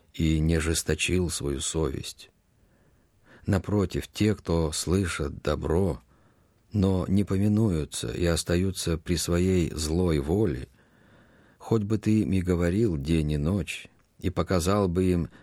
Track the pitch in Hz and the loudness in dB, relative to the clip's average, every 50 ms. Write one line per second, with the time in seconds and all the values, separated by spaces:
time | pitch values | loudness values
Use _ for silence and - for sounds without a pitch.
0 | _ _ - - 82 80 80 78 80 80 82 80 76 82 80 - - - 80 - | _ _ -4 -2 0 2 2 2 2 2 2 0 0 0 -2 -2 -2 -2 -2 -2
1 | - - 87 90 90 80 - - 73 71 69 67 - - - 80 80 67 67 64 | -2 -2 0 0 0 -2 -4 -4 -6 -6 -6 -6 -6 -4 -2 -2 -2 -2 -4 -6
2 | - - - - - - _ _ _ _ _ _ _ _ _ _ _ _ _ _ | -10 -10 -14 -16 -20 -20 _ _ _ _ _ _ _ _ _ _ _ _ _ _
3 | _ _ _ _ _ - - - - - 101 90 - - 101 104 95 - - 71 | _ _ _ _ _ -20 -20 -8 -2 0 0 0 0 0 0 0 0 0 -2 -6
4 | - - - - 104 107 98 - - - 82 82 80 76 76 - - 78 87 98 | -6 -6 -2 0 0 0 0 0 -2 -2 0 0 0 0 -2 -4 -2 0 0 0
5 | 95 82 - - 73 71 76 - - 76 73 76 76 76 80 90 98 87 67 - | 0 -2 -4 -6 -6 -8 -8 -6 -4 -2 -2 -2 -2 0 0 0 0 0 -2 -6
6 | - _ _ _ _ _ _ _ _ _ _ _ _ _ - 104 92 98 95 92 | -10 _ _ _ _ _ _ _ _ _ _ _ _ _ -2 0 2 2 2 0
7 | 80 - 95 101 98 - 98 95 101 107 104 107 113 104 85 78 71 - - - | 0 0 0 0 2 0 0 0 2 2 2 2 2 2 0 0 -2 -4 -6 -8
8 | - 57 - - 87 85 82 80 - - 87 90 95 98 90 - - 87 82 80 | -8 -6 -4 0 0 2 2 0 0 0 0 0 0 0 -2 -4 -4 -2 -4 -2
9 | - - 87 80 - - 87 87 92 95 92 90 80 - - 73 80 76 80 87 | -2 -2 -2 -2 0 0 0 2 2 2 2 2 2 0 -2 -4 -4 -2 0 0
10 | 90 87 78 73 67 76 90 104 110 85 65 62 - - _ _ _ _ _ _ | 2 2 2 2 0 0 0 0 0 0 -2 -4 -8 -12 _ _ _ _ _ _
11 | _ - - - - _ _ _ _ _ _ - - - 117 110 101 101 110 104 | _ -20 -20 -20 -20 _ _ _ _ _ _ -20 -4 0 0 0 2 0 -2 -2
12 | - 107 110 110 92 67 95 95 85 90 90 85 87 85 90 107 117 101 82 71 | 0 2 2 2 2 2 0 0 2 2 2 2 2 2 2 2 2 0 0 -2
13 | 65 73 82 80 76 73 76 73 73 80 101 98 - - - - - - _ _ | 0 2 2 2 2 2 0 0 0 0 0 -2 -2 -6 -8 -12 -14 -18 _ _
14 | _ _ _ - - 92 - 175 87 - 98 87 78 92 101 104 101 90 85 92 | _ _ _ -8 -6 -4 -2 -2 0 0 0 2 2 2 2 2 2 2 2 2
15 | 92 92 90 87 78 - - - | 2 2 2 2 0 -4 -8 -14